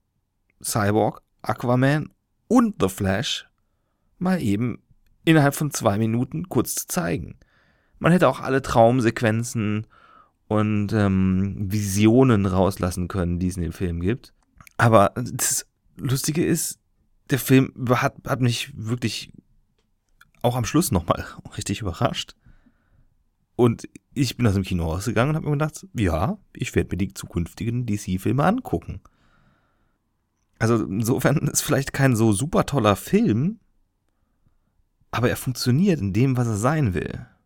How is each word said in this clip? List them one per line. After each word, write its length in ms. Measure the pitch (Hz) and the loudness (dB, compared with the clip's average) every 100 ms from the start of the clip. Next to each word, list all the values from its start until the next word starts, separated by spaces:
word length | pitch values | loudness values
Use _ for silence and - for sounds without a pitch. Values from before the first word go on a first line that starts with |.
| _ _ _ _ _ _ | _ _ _ _ _ _
Cyborg, 600 | - 117 101 107 110 - _ _ | -6 -2 0 2 0 -2 _ _
Aquaman 680 | - 107 120 127 135 151 - _ _ _ - | -6 -2 2 2 4 0 -4 _ _ _ 2
und 280 | 247 226 - | 4 4 2
The 80 | 92 | -2
Flash 600 | - 95 98 - - - _ _ _ _ _ _ - | 0 -2 0 -2 -8 -12 _ _ _ _ _ _ -6
mal 220 | 185 180 | -2 -2
eben 420 | 120 101 123 - _ _ _ _ | 0 -2 -2 -6 _ _ _ _
innerhalb 300 | 165 160 143 | 4 6 4
von 160 | - 147 | 0 -4
zwei 280 | - 113 101 | 0 0 2
Minuten 500 | 110 117 131 - - | 0 0 -4 -6 -4
kurz 260 | 123 - | -2 -2
zu 120 | - - | -4 -6
zeigen. 500 | 180 165 143 - - _ _ _ _ _ - | -4 -4 -4 -8 -16 _ _ _ _ _ -2
Man 140 | 156 | 2
hätte 160 | 175 135 | 4 4
auch 120 | 131 | 0
alle 220 | - 135 | -2 -2
Traumsequenzen 1200 | - 123 113 131 117 - 113 113 120 120 104 107 - _ _ - _ _ - | 0 4 6 6 2 0 0 0 -4 -4 -4 -4 -8 _ _ -20 _ _ -4
und, 440 | 107 107 104 101 | 0 0 0 0
ähm, 800 | 110 101 95 95 92 98 - 98 | 0 2 2 2 2 -2 -4 -4
Visionen 720 | 107 101 98 110 120 131 107 98 | -4 -2 4 6 6 6 4 2
rauslassen 640 | 92 95 - 90 90 87 | 2 0 0 -4 -4 -6
können, 300 | 98 87 87 | -4 -2 -2
die 100 | 90 | -4
es 80 | 90 | -4
in 60 | |
dem 100 | 82 | -6
Film 280 | - 92 85 | -6 -6 -4
gibt. 340 | 90 127 - _ _ _ - - | -4 -4 -8 _ _ _ -12 0
Aber 360 | 117 110 101 | 4 6 4
das 520 | 135 120 - - - - _ _ - | 0 -8 -6 -4 -4 -8 _ _ -10
Lustige 480 | 123 135 - 156 | -4 -4 -2 -2
ist, 340 | 95 165 - - _ _ _ _ - | 0 0 -4 -10 _ _ _ _ -4
der 80 | 135 | -2
Film 340 | - 135 131 - 123 | 4 4 4 -2 -2
hat, 280 | 127 139 - - | 0 -2 -6 -6
hat 140 | 127 | -2
mich 320 | 123 113 139 - | 0 -2 -6 -10
wirklich 560 | 107 120 107 - - - _ _ _ _ _ _ _ _ _ _ | -8 -4 -4 -6 -14 -20 _ _ _ _ _ _ _ _ _ _
auch 140 | 123 123 | -2 -2
am 80 | |
Schluss 260 | 113 151 - | 0 0 2
nochmal 340 | 87 - - - - | 0 0 -4 -4 -14
<laughs> 160 | - - | -16 -10
richtig 240 | - 101 | -6 -6
überrascht. 540 | 104 - 123 - - - _ - _ _ _ _ _ _ _ _ _ - | -6 -2 -2 -4 -12 -16 _ -20 _ _ _ _ _ _ _ _ _ 2
Und 320 | 120 110 - - _ | 2 2 -8 -20 _
ich 240 | 120 131 - | -2 -2 0
bin 100 | 117 | 2
aus 80 | |
dem 100 | 98 | 2
Kino 200 | 95 90 | 0 -2
rausgegangen 460 | 85 85 117 104 139 | -2 -4 -2 0 0
und 60 | 156 | 0
hab 80 | |
mir 80 | 151 | -2
gedacht, 340 | 143 151 - 190 | -2 -2 -6 -12
ja, 440 | - 92 80 120 220 _ | -2 0 0 -2 -4 _
ich 220 | - 127 | -10 -4
werd 160 | - - | -2 -2
mir 80 | 90 | -2
die 160 | 95 | -4
zukünftigen 720 | - - 87 82 - 110 123 120 | -6 -8 -6 -6 -6 -6 -4 -4
D-C-Filme 580 | 104 - 92 104 127 | -4 -4 -4 -2 0
angucken. 560 | 170 254 - 82 - - _ _ _ _ _ _ _ _ _ _ _ _ _ _ _ - | 0 0 -4 -6 -6 -14 _ _ _ _ _ _ _ _ _ _ _ _ _ _ _ -4
Also 260 | 113 117 | 0 0
insofern 520 | 69 98 113 - - 139 - | 0 -4 -2 0 0 0 -2
ist 140 | - | -2
vielleicht 300 | - 139 139 | 0 -2 -2
kein 240 | - 135 110 | 0 2 4
so 160 | 113 | 2
super 340 | 101 143 202 - | 2 0 -2 0
toller 300 | 139 107 95 | 2 2 2
Film, 640 | - 202 220 107 170 226 _ _ _ _ _ _ _ _ _ _ _ _ _ _ - | 2 2 2 2 0 -4 _ _ _ _ _ _ _ _ _ _ _ _ _ _ -10
aber 180 | - 117 | -2 -2
er 80 | - | -2
funktioniert 640 | - 120 127 131 202 156 | -6 -4 0 2 2 0
in 120 | 98 | 0
dem, 240 | 98 135 123 | 0 0 0
was 120 | 117 | -2
er 80 | 101 | -2
sein 380 | 123 156 117 | 0 0 0
will. 320 | 82 - - - _ | 0 -4 -10 -16 _